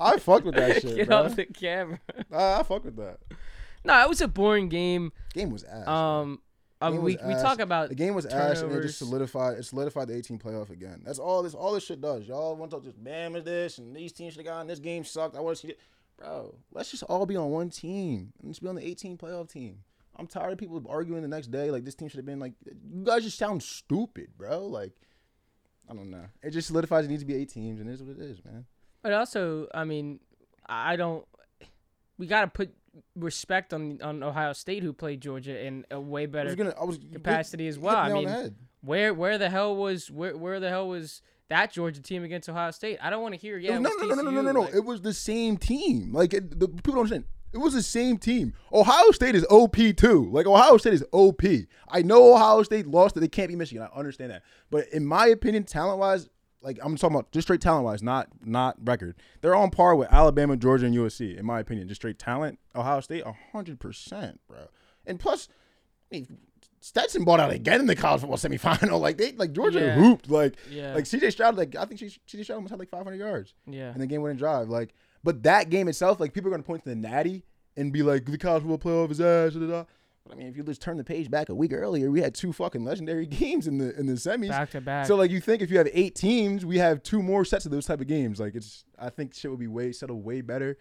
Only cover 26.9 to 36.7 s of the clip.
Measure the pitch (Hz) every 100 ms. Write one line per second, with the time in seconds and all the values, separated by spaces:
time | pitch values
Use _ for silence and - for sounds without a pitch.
26.9 | 160 147 147 139 135 139 113 110 107 110
27.9 | 131 135 139 147 92 - 110 123 _ _
28.9 | _ 214 208 240 208 170 156 - 160 156
29.9 | 151 147 143 _ _ _ _ - 117 147
30.9 | 175 170 160 - _ _ _ _ _ _
31.9 | _ _ - 175 214 190 - 196 _ _
32.9 | 156 _ 175 170 - - 190 185 156 151
33.9 | 143 151 151 143 151 151 139 - 202 175
34.9 | 139 156 139 143 135 135 123 135 135 -
35.9 | 139 143 143 147 151 143 180 196